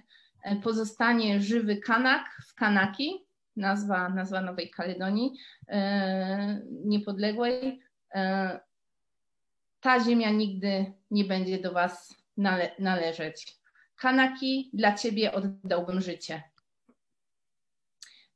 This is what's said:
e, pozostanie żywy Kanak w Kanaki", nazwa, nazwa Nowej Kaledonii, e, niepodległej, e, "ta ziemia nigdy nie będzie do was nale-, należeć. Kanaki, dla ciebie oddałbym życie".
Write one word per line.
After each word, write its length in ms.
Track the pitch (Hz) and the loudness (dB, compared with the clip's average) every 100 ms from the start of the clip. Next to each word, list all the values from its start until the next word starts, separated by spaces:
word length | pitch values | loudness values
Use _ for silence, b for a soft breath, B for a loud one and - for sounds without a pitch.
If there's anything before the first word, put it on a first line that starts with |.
| b b b _ | b b b _
e, 120 | - 202 | -4 -2
pozostanie 840 | 220 220 214 - 233 233 220 202 | 0 -2 -2 0 4 4 4 2
żywy 360 | 202 233 214 208 | 2 2 2 -2
Kanak 480 | - 226 262 285 - - - | 2 2 4 2 0 -14 -20
w 80 | - | -2
Kanaki", 680 | 220 202 196 196 285 381 - _ _ - | 2 4 2 0 -4 -6 -12 _ _ -4
nazwa, 540 | 196 202 202 190 180 | 0 0 0 0 0
nazwa 320 | 190 190 190 | -2 -2 -4
Nowej 280 | 185 180 170 | -4 -6 -8
Kaledonii, 680 | - 175 180 185 208 262 B B B - | -6 -6 -4 -2 0 -2 B B B -6
e, 960 | 202 196 202 190 190 185 196 202 208 - - 208 | -2 0 0 0 0 -2 -2 -2 -4 -8 -8 0
niepodległej, 960 | 208 208 196 208 214 240 254 262 262 B _ _ - | 0 0 -2 -2 0 0 0 -4 -6 B _ _ -4
e, 440 | 190 190 185 175 - _ _ _ _ _ _ _ _ _ _ _ | 0 0 -2 -4 -12 _ _ _ _ _ _ _ _ _ _ _
"ta 240 | 262 254 | 2 4
ziemia 260 | 226 240 220 | 6 4 4
nigdy 640 | 214 208 190 196 196 190 - _ | 2 0 -2 -2 0 -2 -6 _
nie 120 | 208 196 | 0 2
będzie 340 | 190 185 185 | 0 0 -2
do 120 | 185 | -2
was 440 | 180 180 - - - _ - | 0 0 -2 -16 -20 _ -2
nale-, 340 | 196 180 175 - | 0 2 -2 -2
należeć. 800 | 190 180 165 165 156 - - - b b b _ | 0 0 0 -4 -8 -10 -18 -20 b b b _
Kanaki, 720 | 254 262 262 262 262 269 262 | 2 4 4 2 -2 -2 -2
dla 200 | 202 214 | 2 2
ciebie 380 | 208 240 214 214 | 2 -2 0 0
oddałbym 680 | 202 196 - 185 175 175 185 | 0 -4 -6 -2 -2 0 -2
życie". 420 | 180 165 - 160 - _ _ _ _ _ _ _ _ _ _ _ _ _ _ _ B B B | -2 -6 -10 -10 -12 _ _ _ _ _ _ _ _ _ _ _ _ _ _ _ B B B